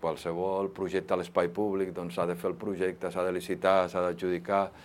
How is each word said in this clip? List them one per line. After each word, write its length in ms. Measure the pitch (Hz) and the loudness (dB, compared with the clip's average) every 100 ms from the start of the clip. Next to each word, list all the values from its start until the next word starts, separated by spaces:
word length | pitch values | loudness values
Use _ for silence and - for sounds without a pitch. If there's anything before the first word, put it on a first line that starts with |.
qualsevol 680 | 82 78 85 85 95 95 98 | -4 -2 -4 -2 -2 -2 -2
projecte 420 | 95 92 92 90 | -4 -2 -2 0
a 60 | 92 | -2
l'espai 300 | 87 95 87 | 0 2 2
públic, 400 | 90 104 98 95 87 | 2 0 0 -2 -4
doncs, 200 | 87 90 | -6 -2
s'ha 100 | 87 | -2
de 100 | 87 | 0
fer 140 | 95 | -2
el 60 | - | -2
projecte, 500 | 104 90 92 90 90 | -4 0 -2 -2 -4
s'ha 140 | 90 92 | -2 0
de 80 | |
licitar, 540 | 90 90 90 95 95 90 | -2 -2 2 6 6 4
s'ha 140 | 92 90 | 2 0
d'adjudicar, 600 | 87 92 87 87 98 95 - | 0 -2 -2 2 2 2 -4